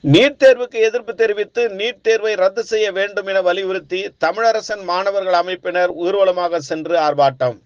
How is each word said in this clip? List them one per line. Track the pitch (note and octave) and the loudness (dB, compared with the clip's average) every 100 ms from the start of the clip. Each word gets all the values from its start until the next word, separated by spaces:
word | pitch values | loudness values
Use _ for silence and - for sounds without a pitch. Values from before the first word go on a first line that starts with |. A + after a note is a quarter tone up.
நீட் | D3+ D#3 C4+ C#4 | 4 4 4 6
தேர்வுக்கு | C4+ B3 B3 A#3 A3 | 6 6 0 0 0
எதிர்ப்பு | A#3 A#3 A3+ | 0 -8 -2
தெரிவித்து | A3 G#3 G#3 A#3+ A#3 F#3+ | 0 0 -4 -2 -2 -2
நீட் | A3+ G#3+ A3 | -8 -4 0
தேர்வை | A3 G#3+ G3+ | 0 0 -2
ரத்து | F#3+ G3 A3 | -2 -4 -4
செய்ய | A3 G#3+ | -2 -2
வேண்டும் | F#3 G3+ G3+ G3 | -2 -4 -4 -2
என | F#3+ | 0
வலியுறுத்தி | F3+ F3+ F#3+ F#3+ C#3+ F#3 G3 _ | 0 -2 -4 -6 -6 -8 -8 _
தமிழரசன் | D#3+ F#3+ A3+ A3 G#3+ G#3 F#3 | -4 0 0 0 -4 -10 -4
மாணவர்கள் | F3 G3 G3+ F#3 F3 | -2 0 -2 0 0
அமைப்பினர் | F3 F3+ F3+ F3 F3+ E3 | 0 -6 -4 0 0 -2
ஊர்வலமாக | F3 G3 F#3+ F3+ F3 E3+ C#3 | -2 2 2 2 -2 -4 -4
சென்று | D#3+ D#3+ E3+ D3+ | -8 -2 0 0
ஆர்ப்பாட்டம். | C#3+ C#3 C3 B2+ A2 | 2 0 2 -4 -4